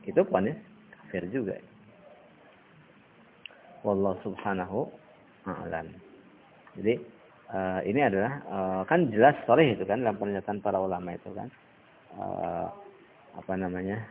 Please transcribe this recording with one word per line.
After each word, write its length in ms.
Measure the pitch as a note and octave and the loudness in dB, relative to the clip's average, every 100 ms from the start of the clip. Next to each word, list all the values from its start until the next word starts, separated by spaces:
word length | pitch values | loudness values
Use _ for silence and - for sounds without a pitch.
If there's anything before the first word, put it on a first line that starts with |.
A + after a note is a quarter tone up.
| - | 0
Itu 160 | A#2 F#3+ | 2 4
ponis 300 | - G2+ D#3 - - - | 2 2 -2 -12 -20 -20
kafir 320 | - - F#2+ F2 | -20 -8 -6 -4
juga. 280 | B2+ G2+ - - - - - - - - - - - - - - - - - - - - - - - A2 | -4 -4 -6 -12 -20 -20 -20 -20 -20 -20 -20 -20 -20 -20 -20 -20 -20 -20 -20 -20 -20 -20 -20 -20 -8 -2
Wallahu 320 | G2 G2 F#2 G#2+ | 2 0 0 -6
subhanahu 640 | F#2 G#2+ G2 F2+ G2+ D3+ - - - - - - | -6 -4 -4 -4 -4 -6 -10 -20 -20 -20 -16 -10
a'lam. 400 | F2+ F2 E2 D#2+ F#2+ - - - - - - - | -8 -6 -8 -8 -16 -20 -20 -20 -20 -20 -20 -20
Jadi, 240 | - G2 A#2+ - - - - - | -4 0 0 -4 -20 -20 -20 -8
eh, 260 | G2 F#2+ F#2 - | -4 -2 0 0
ini 140 | A#2 | 4
adalah, 400 | C3+ G2 A2 C#3+ | 4 4 0 -2
eh, 400 | - G2 F#2+ F#2+ F#2+ | -8 -4 -2 -2 2
kan 160 | E3+ D#3 | 4 4
jelas 240 | G#2+ B2+ D3 - | 8 8 6 4
sharih 320 | B2 D#3 G2 | 6 6 4
itu 80 | F#2+ | 0
kan 160 | G#2+ | 0
dalam 160 | A#2+ G2+ | 0 0
pernyataan 400 | G#2 G2 F#2+ G2+ | -2 -2 -4 -4
para 240 | G2+ G2 | 0 0
ulama 320 | F#2+ F2+ F2+ | 0 -2 -6
itu 160 | F2 - | -10 -10
kan. 160 | G2 A2+ - - - - - - G2+ | -12 -12 -14 -20 -20 -20 -20 -20 -10
Eh, 500 | G2 F#2 E2+ F2 E2+ E2+ - - - - - - | -6 -4 -4 -4 -6 -10 -18 -20 -20 -20 -20 -18
apa 160 | - | -6
namanya? 480 | F#2+ F#2+ F2+ F#2 G#2+ G#2+ | -4 -2 -4 -4 -6 -8